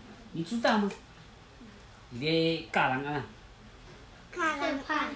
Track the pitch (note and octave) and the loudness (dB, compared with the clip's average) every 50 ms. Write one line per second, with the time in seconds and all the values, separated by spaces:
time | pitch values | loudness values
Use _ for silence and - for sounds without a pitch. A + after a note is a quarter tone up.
0 | - - - - - - - D#3+ E3 - A#3 A#3 - C4+ A3+ G#3 G3+ G3 - - | -18 -18 -18 -18 -16 -10 -6 -6 -4 -2 0 2 4 4 6 6 4 2 0 -4
1 | - - - - - - - - - - - - - - - - - - - - | -12 -18 -20 -20 -20 -20 -20 -20 -20 -20 -20 -20 -20 -20 -20 -20 -20 -20 -20 -20
2 | - - B2 A#2 C#3 D#3 E3 E3 E3 E3 E3 D#3+ - - - - D3+ C3+ C3 C3+ | -16 -12 -8 -4 0 2 4 4 4 4 2 0 -2 0 2 2 4 4 2 0
3 | C#3+ C#3+ C3+ B2+ A#2+ - - - - - - - - - - - - - - - | 0 -2 -2 -2 -4 -6 -12 -18 -20 -20 -20 -20 -20 -20 -20 -20 -20 -20 -20 -20
4 | - - - - - - - F4 D#4+ D#4+ D4+ C#4+ E4+ D#4+ C#4 C4+ - - D#4 D4+ | -20 -20 -20 -20 -18 -10 -4 0 0 0 0 2 0 0 0 0 -2 0 0 0
5 | - - C#4 | 0 -2 -4